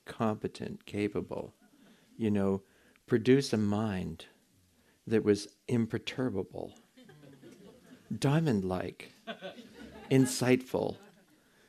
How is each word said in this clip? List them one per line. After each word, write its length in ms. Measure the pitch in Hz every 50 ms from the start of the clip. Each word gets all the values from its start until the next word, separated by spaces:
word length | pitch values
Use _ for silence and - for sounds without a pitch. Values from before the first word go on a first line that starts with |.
| -
competent, 800 | - - - 226 110 107 107 - 98 - - - 95 - - _
capable, 680 | - - 101 104 101 - 87 - - - - - - - _ _ _ _ - - - - _ _ _ -
you 120 | - 113 107
know, 320 | 104 101 98 98 98 98 - _ _ _ _ _ _ _ _
produce 460 | - 123 113 110 127 131 139 135 - 120
a 40 |
mind 680 | 107 104 101 104 104 113 107 95 90 87 85 82 - - - - _ _ _ _ _ _ _ _ _ _ _ _ _ -
that 160 | 113 113 107 -
was 240 | 107 101 101 - - - _ _
imperturbable, 1080 | - 127 117 113 110 - 107 - - - - 127 123 98 95 92 - - - - - - - - _ _ 254 - - - - - - - - - - - - - - - - - - - - - - - 104
diamond-like, 920 | - 139 143 165 165 147 113 98 92 92 92 95 95 - - - - - - - - 226 214 - - - - - - - - - - - - - - -
insightful, 840 | 135 135 131 127 - - 120 123 127 127 - - - - 104 - - - - - - - - _ _ _ _ _ _ _ _